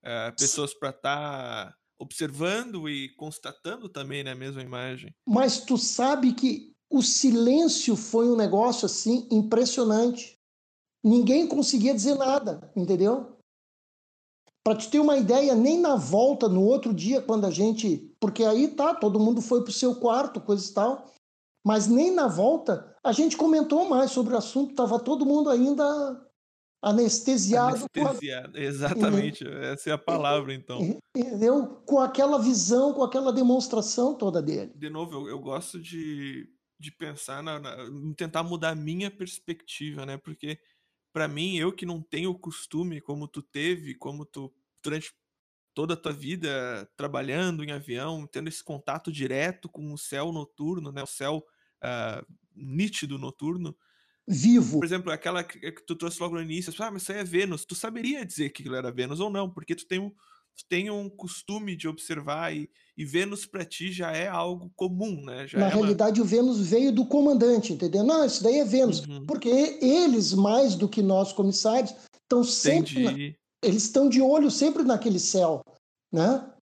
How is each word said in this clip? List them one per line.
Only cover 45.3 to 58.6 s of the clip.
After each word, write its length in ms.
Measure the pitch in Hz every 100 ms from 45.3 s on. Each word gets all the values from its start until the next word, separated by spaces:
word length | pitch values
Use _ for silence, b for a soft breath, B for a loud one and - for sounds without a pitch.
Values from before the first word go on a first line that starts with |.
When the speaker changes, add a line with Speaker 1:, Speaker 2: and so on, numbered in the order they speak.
| _ _ _ _
Speaker 1:
toda 200 | - 160
a 20 | 165
tua 160 | 165
vida 760 | 147 139 180 160 135 127 113 101 _
trabalhando 680 | 143 135 135 143 185 160
em 80 | 147
avião, 540 | 143 151 180 165 160 147
tendo 220 | 135 160
esse 140 | 156
contato 480 | - 143 - 143 -
direto 580 | 147 131 131 160 180 170
com 240 | - 151
o 60 | 147
céu 320 | - 139 160
noturno, 640 | 165 143 _ 151 180 147
né? 100 | 139
O 40 | 131
céu, 360 | - 139 156 156 _ _ _
ah, 400 | 123 120 113 101 - _ _
nítido 640 | - 135 139 202 - 147 139
noturno. 560 | 131 - 147 180 165 - _ _ _ _ -
Speaker 2:
Vivo. 520 | 156 175 240 117 151
Speaker 1:
Por 40 |
exemplo, 280 | 170 185 180
aquela 320 | 151 170 180
que, 260 | 170 - 147
que 160 | - -
tu 80 |
trouxe 260 | 165 170 175
logo 140 | 175
no 80 | 170
início, 300 | 160 160 175 160
"Ah, 80 | 220
mas 120 | 202
isso 100 | 185
aí 60 | 202
é 60 |
Vênus." 400 | 190 175 196 156
Tu 120 | - 180
saberia 500 | 220 226 233 294 202
dizer 240 | 147 143
que 100 | -